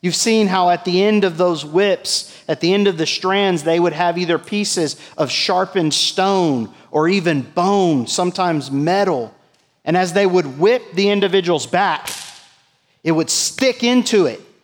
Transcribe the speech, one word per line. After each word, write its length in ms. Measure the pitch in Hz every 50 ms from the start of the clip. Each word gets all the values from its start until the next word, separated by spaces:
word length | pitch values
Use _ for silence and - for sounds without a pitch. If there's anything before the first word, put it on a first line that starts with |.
You've 140 | - 180 170
seen 320 | - - 233 226 220 214 190
how 220 | 185 190 180 175
at 160 | 175 170 -
the 180 | 185 175 180 196
end 200 | 208 214 214 196
of 120 | 185 165 160
those 280 | 180 175 170 151 143
whips, 680 | 151 151 175 202 202 185 - - - - - - - - - - -
at 140 | 160 143
the 120 | - 170 190
end 140 | 202 202 202
of 100 | 185 160
the 80 | 165
strands, 580 | - - - - 185 190 202 202 196 180 160 143
they 160 | 160 165 175
would 140 | 175 175 151
have 240 | 156 180 175 170 175
either 220 | 180 165 170 156
pieces 560 | - - 208 208 208 196 - 190 165 143 - - - - - -
of 120 | 156 127
sharpened 640 | - - - - 196 180 190 185 - 190 165 156 139
stone 800 | - - - - - 185 196 196 190 180 160 139 123 113 101 - - - _
or 200 | - 147 156 170
even 320 | 190 202 170 175 160 143
bone, 680 | 123 - - 175 175 190 202 202 190 175 156 135 117 -
sometimes 640 | - - 180 180 180 - 185 180 165 151 131 135
metal. 640 | 139 139 147 160 180 196 202 190 165 131 117 107 - _ _ _ _ _ _ _ _ _ _
And 140 | - 160 180
as 160 | 185 180 165
they 120 | 202 202
would 320 | 190 180 180 170 139 127 139
whip 360 | 165 208 240 247 233 - 180
the 160 | 170 196 202
individual's 580 | 202 202 202 190 175 196 180 170 175 147 127 -
back, 420 | - 175 202 190 156 147 - - - - - - - - - _ _ _ _ _ _ _ _ _ _ _ _
it 80 | 156
would 180 | 165 156 160 -
stick 540 | - - - - - - 269 262 240 - 233
into 420 | 240 247 254 - - - 208 175
it 140 | 131 113 - - - _ _